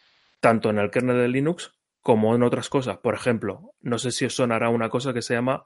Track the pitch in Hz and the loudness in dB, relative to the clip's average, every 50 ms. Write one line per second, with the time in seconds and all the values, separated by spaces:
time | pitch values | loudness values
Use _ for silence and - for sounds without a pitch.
0 | _ _ _ _ _ _ _ _ - 117 113 107 117 110 107 104 104 104 - 127 | _ _ _ _ _ _ _ _ 4 4 4 4 2 0 0 0 0 0 0 0
1 | 123 127 123 123 123 123 127 135 143 165 175 - - - _ _ _ _ _ _ | 0 2 2 2 2 2 0 0 0 -2 -2 -4 -10 -18 _ _ _ _ _ _
2 | - - 117 110 107 110 120 120 120 123 - 120 - - - 139 123 113 95 - | 2 2 4 4 4 4 4 4 4 2 2 -2 -2 -2 -2 -2 -2 -4 -6 -4
3 | - 117 - - - 127 117 104 113 98 95 143 196 269 - _ - 123 120 110 | -2 -2 -2 0 0 -2 -2 0 -2 -6 -8 -8 -14 -20 -20 _ -6 -4 -4 -2
4 | - 123 - - 135 113 - - 127 120 113 110 117 117 117 117 113 104 - 120 | -2 -4 -4 -4 -4 -4 -2 -2 0 0 0 0 0 0 0 0 -2 -2 -4 -4
5 | 135 139 120 120 - - 123 117 123 131 139 - - | -4 -4 -6 -6 -4 -4 -2 -2 0 -2 -4 -4 -8